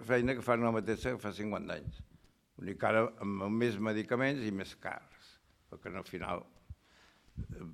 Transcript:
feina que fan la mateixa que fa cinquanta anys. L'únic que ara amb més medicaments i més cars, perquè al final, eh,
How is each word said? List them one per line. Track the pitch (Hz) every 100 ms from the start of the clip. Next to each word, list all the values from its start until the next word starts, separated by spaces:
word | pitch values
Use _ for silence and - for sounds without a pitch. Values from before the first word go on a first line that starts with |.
feina | 110 123 123 127
que |
fan | 120 117
la | 117 113
mateixa | 98 107 127
que | 117
fa | 104
cinquanta | 90 107 98 - 85
anys. | - - - - - _ _ -
L'únic | 90 98
que | 107
ara | 110 120 117
amb | 98 98 98
més | 113 120 101
medicaments | 110 107 104 123 135 143
i | 110
més | 98 95 -
cars, | - - - - - - _ _ -
perquè | - - 92
al |
final, | - 92 95 87 - - - - _ - - _ _ -
eh, | - - 85